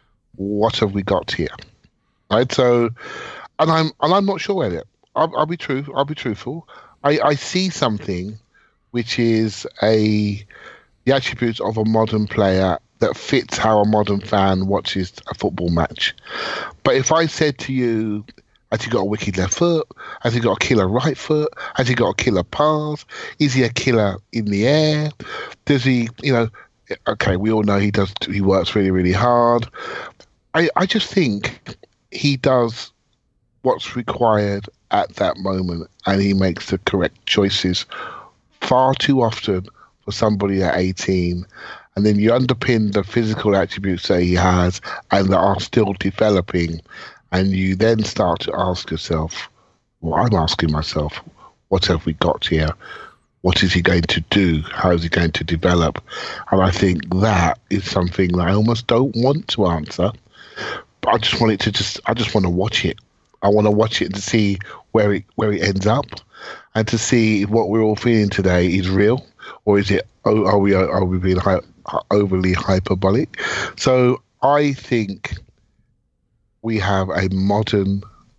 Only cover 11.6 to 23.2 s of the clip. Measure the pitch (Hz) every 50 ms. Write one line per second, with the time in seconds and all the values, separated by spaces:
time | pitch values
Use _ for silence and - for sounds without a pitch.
11.6 | - 101 107 110 107 110 110 110 110 107 110 107 104 104 - 113 101 95 92 95
12.6 | 95 92 80 - _ _ _ - 113 - - - - - 139 123 - - - -
13.6 | - 110 110 107 101 107 107 107 104 101 101 98 101 101 113 98 95 98 95 92
14.6 | 95 98 101 92 - - - 95 92 - - - - - - - - 101 87 87
15.6 | 87 85 85 82 80 - - - - - - _ - - - - - - - -
16.6 | - - - - - 135 123 135 131 - 160 165 165 156 - - 160 147 135 -
17.6 | - - 135 127 123 117 113 110 113 107 104 104 104 - - _ _ _ _ _
18.6 | _ - 110 110 - 113 123 110 98 101 107 - - 104 90 95 92 92 - -
19.6 | 170 175 170 156 - - - - - - - - - 120 117 120 113 113 - -
20.6 | - - 127 107 95 95 107 127 127 160 135 - - - 151 151 151 - - -
21.6 | - - - - 127 120 127 - 113 90 101 - - 127 101 90 85 - - -
22.6 | 147 156 156 151 151 151 151 - - - - -